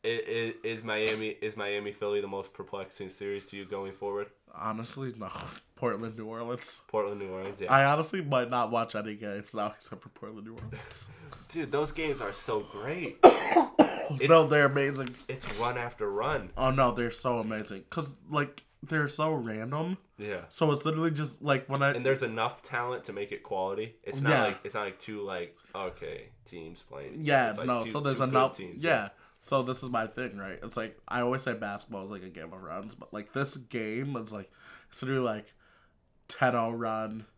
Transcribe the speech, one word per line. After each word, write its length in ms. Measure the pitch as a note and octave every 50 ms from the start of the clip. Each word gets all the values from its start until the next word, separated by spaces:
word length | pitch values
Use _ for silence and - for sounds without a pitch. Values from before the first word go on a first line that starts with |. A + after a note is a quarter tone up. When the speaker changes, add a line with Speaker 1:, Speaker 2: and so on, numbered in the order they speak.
| -
Speaker 1:
i-, 40 | A2
i-, 460 | A#2 A#2 - - A2+ A#2 A#2 A2+ A2+ - -
is 180 | A2+ A2+ A2
Miami, 460 | A2+ A2+ G#2+ G#2+ G#2+ A2 A2 G#2+ A2 G#2+
is 280 | - - G#2 G#2+ G#2+
Miami 360 | A2 G2+ G2+ G2+ G#2 G#2 G#2
Philly 280 | G2+ - G#2 G2+ G#2 G#2
the 60 | G2+ G2
most 240 | G2 G2 F#2 -
perplexing 560 | - - F#2+ - - G2 F#2+ - - - G2 F#2
series 360 | F2+ - G2+ G2+ G2+ G2+ G2
to 100 | - -
you 80 | G2+ G2
going 280 | F#2 G2+ G2 G2 G2
forward? 360 | F#2+ - G2+ G2+ G2+ G2+ G2+ - _ _ _ - -
Speaker 2:
Honestly, 580 | D2+ F2+ A2 G#2+ A2+ A#2 - - C#3 C3+ B2+ A#2
no. 140 | A2 G#2 F#2+ - - - -
<laughs> 240 | - - _ _ _
Portland, 400 | - B2+ A#2+ G#2+ G2+ A2+ A2+ G#2+
New 100 | A2+ A2
Orleans. 560 | A2 A2+ A2+ A#2 A#2 B2 A#2+ - - - - - -
Speaker 1:
Portland, 320 | - G#2+ G2+ G2+ G#2 G2+
New 80 | G2 F#2+
Orleans, 320 | F#2 F#2+ F#2+ G2+ G2+ G2+
yeah. 100 | F#2+ -
Speaker 2:
I 120 | C3 C#3 C#3
honestly 380 | C#3 D3 D#3 D#3+ D#3+ - F#3+
might 260 | E3 C#3 C3+ B2+ B2 A#2+
not 220 | B2+ A#2+ A#2 G#2+
watch 240 | A#2+ A#2 A#2 - -
any 200 | G#2+ G#2 A2 G#2+
games 400 | G#2 A2 G#2 G2 G2+ G#2 - -
now 200 | A2 G#2 G#2 -
except 260 | - - - A2+ F#2
for 60 | - A2
Portland, 380 | _ - - G#2 A2+ G#2+ G#2
New 80 | A2 A2+
Orleans. 560 | A#2+ - A2 A2+ - - - - - - - - - - -
<laughs> 180 | - - - -
Speaker 1:
Dude, 200 | - E3 D3+ -
those 220 | C#3 C#3+ D3+ C#3+
games 280 | - E3 D#3+ D3+ C#3 C3+
are 120 | A#2+ G2
so 280 | G2 - - - A2+ G#2+
great. 580 | G#2 - - G2+ G#2+ C3+ D#3+ F3+ D#3+ - - - -
Speaker 2:
<coughs> 20 | - - - - - - F4 C#4 - - - - - - - - -
Speaker 1:
It's 200 | D3+ C3 - C#3+
Speaker 2:
No, 180 | E3 E3 D#3+
they're 200 | C#3+ D3 D3 C#3+
amazing. 500 | C#3 C#3 C#3+ C#3 C#3+ C#3 C3+ C3+ B2 A#2+ - -
Speaker 1:
it's 260 | - C3 C3 - - G#2 G#2
run 180 | A#2 A#2+ B2
after 320 | B2 A#2 A#2+ - - A2 G2+
run. 420 | G2 G#2 A#2 C#3+ D3+ B2+ F#2+ F2 E2
Speaker 2:
Oh, 140 | - C3 C3
no, 220 | C3 C3+ C3 A#2+
they're 180 | A2 B2 A#2+ A#2
so 300 | - - - C3 A#2+ A2+
amazing. 420 | A2 A2 A2 G#2+ G#2 - G2+ F#2+ - _
'Cause, 240 | - E3 D3+ C3+ - - - -
like, 320 | D3+ D3 C#3+ C#3+ - - - _ _ _
they're 280 | - - D#3+ D#3 D3 C#3+
so 240 | - - D#3 D#3+
random. 680 | D#3+ C#3 A#2 A2+ G#2+ G#2+ A2+ B2 C#3 D3+ D#3+ F3+ F#3+ - _ _ _
Speaker 1:
Yeah. 260 | - G#2 G#2 G2 F2 E2 -
Speaker 2:
So 220 | - - E3 D3+
it's 140 | C#3+ C#3+ -
literally 260 | D#3 D#3 D#3 E3 E3
just, 320 | D#3 C#3+ D#3 C#3 - -
like, 260 | - D3 C#3 C3 C3 -
when 140 | C3+ C#3
I 80 | C#3 C#3+
Speaker 1:
And 140 | C#3 B2 B2
there's 160 | C3 C3+ C3
enough 400 | C3 A2+ A2 A2+ A2 A#2+ - -
talent 400 | - - - A#2+ A#2+ B2 B2+ A#2+ -
to 60 | -
make 200 | G2+ G2 G#2 G2+
it 100 | G#2 -
quality. 540 | - - G#2 F#2+ F#2 F#2+ G2 G#2 A2 A#2 - _ -
It's 160 | - G2+ C3+
not 100 | C#3 C#3
Speaker 2:
Yeah. 120 | D3+ C3 A2+
Speaker 1:
like, 160 | G#2 G2 -
it's 120 | - G2+ -
not 100 | G#2+ G#2
like 160 | G2 F2+ -
two, 220 | - - G#2+ G#2
like, 340 | G2+ G2 F#2+ F2+ F2 - - _ - - -
okay, 540 | F#2+ F#2+ F2+ F2 - - D#2 - - - - - - -
teams 380 | - F2+ E2+ D#2+ D#2+ F2 -
playing. 400 | - - - C#3 C#3 C#3 - D#3 D#3
Speaker 2:
Yeah, 240 | D3 C#3+ C3+ B2 A2+
Speaker 1:
It's, 100 | G#2 G2+
like, 80 | -
Speaker 2:
no, 160 | B2+ B2 A#2 A2+
Speaker 1:
two, 60 | A2+
Speaker 2:
so 80 | A2 D3
there's 200 | C#3+ C#3 C3+ B2
Speaker 1:
two 60 | C3+
good 20 | B2+
Speaker 2:
enough, 260 | C3 C3 C3 C3 -
Speaker 1:
teams, 280 | - F#3+ F3+ - C#3+ D3
Speaker 2:
yeah. 60 | E3+
Speaker 1:
yeah. 180 | D3+ A2+ G2+ G2 - - - - _ _
Speaker 2:
So 240 | - - C#3+ C3+ C3
this 180 | B2 B2+ -
is 80 | - B2+
my 160 | B2 A2+ A2+
thing, 300 | A2 - B2+ C3 A2 F#2+
right? 240 | G2+ G2 G2 F2+ -
It's 140 | - A2+ -
like, 200 | A#2+ A2 A2 - - _ -
I 140 | - B2
always 200 | B2 B2 B2+ C3
say 120 | - B2+ A2+
basketball 500 | G#2+ A2 G2+ G2+ G2+ - - A2 G2 F#2+
is 60 | G2
like 100 | G#2 F#2+
a 60 | F2+ F#2+
game 240 | D#2+ E2 D#2+ E2
of 100 | F#2 F#2+
runs, 320 | F#2 D#2+ E2 F#2+ - G#2+ -
but, 180 | - - -
like, 200 | - G#2+ G#2 -
this 240 | - C3+ C#3 C#3 -
game 580 | C#3 B2 _ - A#2 A2 G#2+ A2 A#2+ C#3 C#3+ C#3
is, 160 | A#2 A2 G#2
like, 200 | G#2+ G2+ F#2+ - _ - - - - - - -
it's 140 | - -
literally, 220 | C3 B2+ C3+ C3 B2+
like, 260 | A#2 G#2+ G#2+ - - _ _ _ _ _ _ _ _ _ _ _ _ _ _ _ -
ten 260 | - - C#3 B2+ A#2+
oh 160 | A#2+ A2+ A2+
run 560 | A#2 A#2 A#2 A2+ A2 A2 A2 G#2+ A2 A2 A2 - _